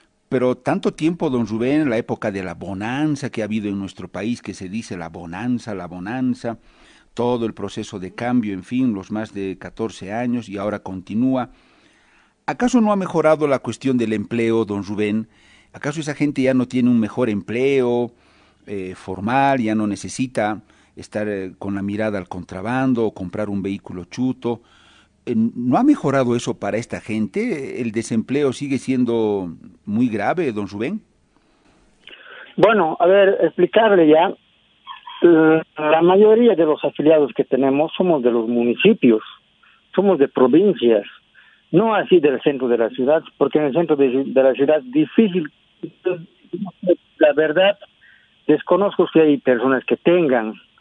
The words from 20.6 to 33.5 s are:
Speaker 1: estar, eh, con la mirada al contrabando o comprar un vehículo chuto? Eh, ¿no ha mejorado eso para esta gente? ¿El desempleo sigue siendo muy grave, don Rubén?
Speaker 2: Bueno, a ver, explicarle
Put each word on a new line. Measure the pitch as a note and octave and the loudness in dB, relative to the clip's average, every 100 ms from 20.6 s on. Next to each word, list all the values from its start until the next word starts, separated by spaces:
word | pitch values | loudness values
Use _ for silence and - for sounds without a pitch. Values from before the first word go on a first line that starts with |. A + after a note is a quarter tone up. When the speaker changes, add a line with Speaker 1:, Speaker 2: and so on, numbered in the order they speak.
| - _ _ - | -14 _ _ -20
Speaker 1:
estar, | - G#2 G#2 | -10 -8 -6
eh, | G2+ F#2 E2+ | -6 -8 -10
con | G2 | -8
la | G2 | -6
mirada | G2+ G#2 G#2+ G2+ | -4 -4 -4 -6
al | F2 | -8
contrabando | F2+ E2+ F#2 G#2 C3 C3+ A#2 | -14 -12 -10 -6 -2 0 0
o | G#2+ | -2
comprar | - F#2 G#2 G#2 | -4 -10 -8 -6
un | G2+ | -6
vehículo | G2 G2+ - F#2 | -6 -8 -10 -14
chuto? | F2 - B2+ B2 A#2+ A#2 _ _ _ _ _ _ - | -12 -4 -4 -4 -6 -6 _ _ _ _ _ _ -4
Eh, | A2+ | -2
¿no | A#2 B2 B2 E3+ | -2 -2 0 2
ha | |
mejorado | C#4+ C#4+ C#3+ C3+ B2 A#2+ | 2 2 2 0 0 -2
eso | B2+ - | -4 -6
para | G2+ G#2+ | -4 -6
esta | - F2+ | -6 -10
gente? | - A2 G#2 G3+ A#3+ D#3 B2 A2+ | -6 -4 -4 -4 -4 -6 -8 -6
¿El | A#2 | -6
desempleo | G#2+ - A2+ - C#3 C#3 | -4 -4 -4 -2 0 0
sigue | - C#3+ C3 | -2 -6 -6
siendo | - C3 A#2+ A#2 G#2+ G2+ F2 D#2 - _ | -2 0 0 2 0 0 -4 -12 -20 _
muy | G#2 G#2+ B2 | -4 0 0
grave, | G#2+ A2 D#3+ D3 | 0 -2 -2 -2
don | G#2 G2 | -4 -6
Rubén? | G2+ C3+ G#3+ _ _ _ _ _ _ _ _ _ _ - - - - - - | -6 -6 -8 _ _ _ _ _ _ _ _ _ _ -20 -20 -20 -20 -8 2
Speaker 2:
Bueno, | G3 G#3+ D#3+ E3+ | 4 4 0 2
a | F3 | 4
ver, | G3+ G3 F#3+ | 6 4 4
explicarle | E3 | 0